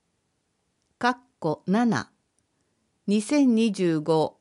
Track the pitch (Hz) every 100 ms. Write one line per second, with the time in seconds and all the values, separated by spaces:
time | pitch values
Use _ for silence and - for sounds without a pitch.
0 | _ _ _ _ _ _ _ _ _ _
1 | 240 254 _ _ 160 151 - 202 240 143
2 | - _ _ _ _ _ _ _ _ _
3 | - 214 208 294 269 226 226 196 180 160
4 | 156 160 151 -